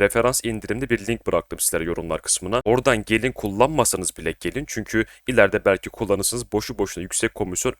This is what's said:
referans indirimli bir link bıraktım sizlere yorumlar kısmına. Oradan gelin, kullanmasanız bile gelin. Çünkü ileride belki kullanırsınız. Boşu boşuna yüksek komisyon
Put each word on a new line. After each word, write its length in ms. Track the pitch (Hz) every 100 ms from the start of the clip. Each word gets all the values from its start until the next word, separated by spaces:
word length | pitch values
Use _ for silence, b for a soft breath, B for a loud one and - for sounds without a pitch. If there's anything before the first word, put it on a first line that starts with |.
referans 400 | 101 117 120 -
indirimli 460 | 113 110 98 110 131
bir 160 | 113 101
link 200 | 117 -
bıraktım 320 | 85 - 85
sizlere 260 | - 85
yorumlar 380 | 82 85 82 78
kısmına. 380 | - - 92 120
Oradan 400 | 104 123 135 113
gelin, 280 | 101 110 127
kullanmasanız 840 | - 104 98 135 151 117 90 87 -
bile 160 | 82 80
gelin. 240 | 87 123 151
Çünkü 360 | 117 101 110 110 B -
ileride 360 | 120 98 101
belki 260 | 104 92 -
kullanırsınız. 640 | - 104 98 95 123 117
Boşu 260 | 104 - 104
boşuna 240 | 98 85
yüksek 320 | 92 - 113
komisyon 400 | - 92 92 123